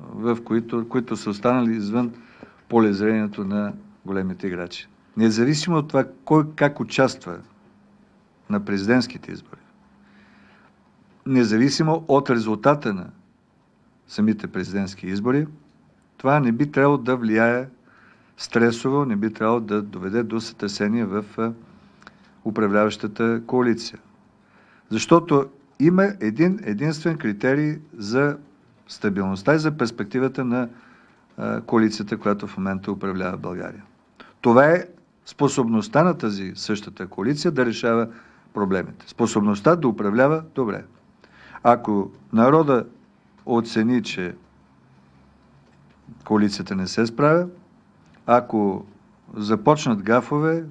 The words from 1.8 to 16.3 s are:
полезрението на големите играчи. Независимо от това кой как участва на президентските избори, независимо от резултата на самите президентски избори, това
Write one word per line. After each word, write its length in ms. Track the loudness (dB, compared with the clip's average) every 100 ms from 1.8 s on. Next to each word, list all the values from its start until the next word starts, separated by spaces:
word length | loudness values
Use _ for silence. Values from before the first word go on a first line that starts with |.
| -2 -2 -2 -6 -20 -20 -20 _ -2
полезрението 760 | 2 4 2 0 0 -2 -4
на 280 | -4 -4 -4 -8 -18 _
големите 420 | -8 -4 -4 -6 -6
играчи. 420 | -6 -8 -12 -18 _ _ 0
Независимо 600 | 2 4 2 2 0 0
от 120 | 2
това 160 | 0 0 -4
кой 200 | 2 4 4 2
как 240 | 0 0
участва 580 | -2 2 2 0 -12 -14 -16 _ _ _ _ _ _ _ _ _ -6
на 140 | -4
президентските 680 | -2 -2 2 2 0 -6 -14
избори, 280 | -16 -18 -20 _ _ _ _ _ -20 -20 _ _ _ _ _ _ _ _ _ 0
независимо 760 | 2 4 4 2 2 2 0 2
от 220 | 2 4
резултата 640 | 0 0 0 2 2 0
на 120 | -6 -8 -18 _ _ _ _ _ _ _ _ _
самите 400 | 0 0 0 -4
президентски 600 | -8 -6 -4 -6 -8 -8
избори, 400 | -4 0 0 -2 -8 _ _ _ _ _ -6
това 240 | 2